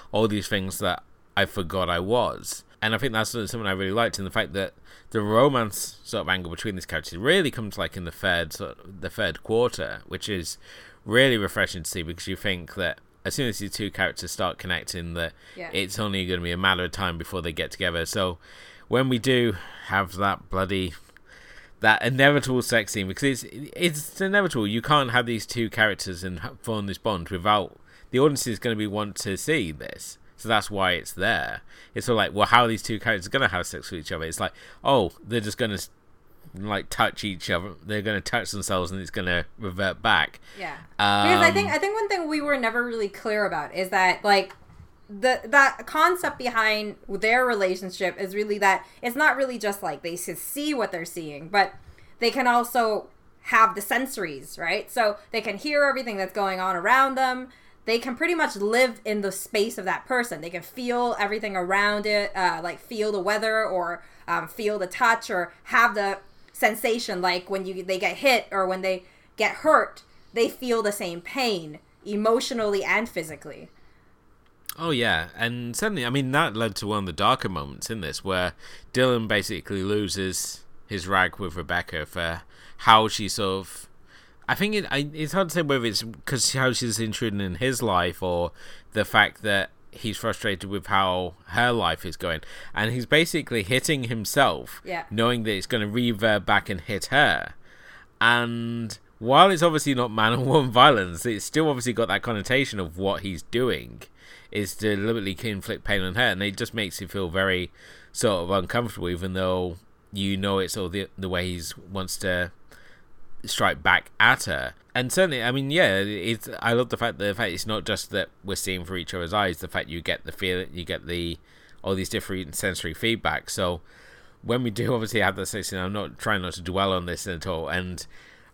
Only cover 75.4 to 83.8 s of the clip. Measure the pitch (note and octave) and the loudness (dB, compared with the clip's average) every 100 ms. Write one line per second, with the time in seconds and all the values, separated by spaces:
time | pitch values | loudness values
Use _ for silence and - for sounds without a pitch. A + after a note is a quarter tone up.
75.4 | A#2 A#2+ A#2+ A#2 G#3+ F#3+ A#2+ C3+ C3 C#3+ | -4 -4 -6 -2 -2 0 0 0 2 2
76.4 | D#3+ G#2 A#2 F#2+ G#2 G#2 F#2 D#2+ G#2 B2+ | 0 0 -2 -2 -2 -2 -2 0 2 2
77.4 | A2 E2+ C#2+ C2 - A2+ D#2 - F#2+ F#2 | 0 -6 -8 -8 -8 -6 -6 -6 -2 -2
78.4 | F2+ - - - - B2+ B2+ A#2+ A2 G#2+ | -2 -4 -16 -18 -6 2 4 4 2 0
79.4 | F#2+ F#2 - G2 G2 G#2 G2 F#2+ F#2+ F2 | 0 -6 -6 -4 0 0 0 -2 -2 -2
80.4 | - - - - - G2+ F2+ F#2+ F2+ - | -6 -10 -16 -18 -8 -6 0 4 4 0
81.4 | F#2 F2 D#2 F2 - E2 D2+ F2+ E2 E2 | -8 -6 -4 -4 -2 -6 -6 -4 -4 -6
82.4 | - - - - A#2+ A2 A2 - G2 - | -10 -20 -18 0 8 8 8 0 -4 -2
83.4 | G2 F#2+ F#2+ - | -2 -2 -6 -14